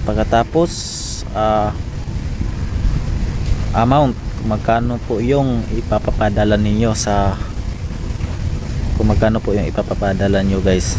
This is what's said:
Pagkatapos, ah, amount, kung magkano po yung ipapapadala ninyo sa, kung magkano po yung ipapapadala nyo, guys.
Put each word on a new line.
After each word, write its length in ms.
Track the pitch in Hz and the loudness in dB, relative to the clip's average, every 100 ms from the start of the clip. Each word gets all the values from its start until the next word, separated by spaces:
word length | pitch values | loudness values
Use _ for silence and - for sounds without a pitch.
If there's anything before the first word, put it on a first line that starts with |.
Pagkatapos, 680 | - 104 107 117 120 160 175 - - - - - - | -2 -2 2 2 2 0 2 0 0 -2 -2 -4 -4
ah, 400 | - 107 107 104 - - - - - - - - - - - - - - - - - - - - | -2 2 2 0 -2 -6 -6 -6 -6 -4 -4 -4 -4 -4 0 0 0 -2 -2 -2 -2 0 0 2
amount, 560 | - 117 139 139 113 - - | 2 4 4 4 0 -6 -4
kung 160 | 110 107 | -2 -2
magkano 400 | - 113 120 120 | 2 2 2 -2
po 160 | - 113 | -2 -2
yung 480 | 120 139 135 120 110 110 | 2 2 2 0 0 -2
ipapapadala 800 | - 107 - - 107 101 104 104 | 0 0 0 0 0 2 2 2
ninyo 400 | 107 104 113 110 | 2 2 2 0
sa, 400 | - 101 98 95 - - - - - - - - - - - - - - - - | 0 2 2 0 -4 -6 -6 -6 -8 -6 -6 -4 -4 -4 -4 -4 -4 -4 -2 2
kung 160 | 107 | 2
magkano 320 | 104 110 110 | 4 4 2
po 80 | - | 0
yung 160 | 101 98 | 0 0
ipapapadala 720 | 107 101 95 101 95 98 98 98 | -2 -4 -2 0 2 2 2 2
nyo, 160 | 95 | 2
guys. 320 | 95 92 90 | 2 2 2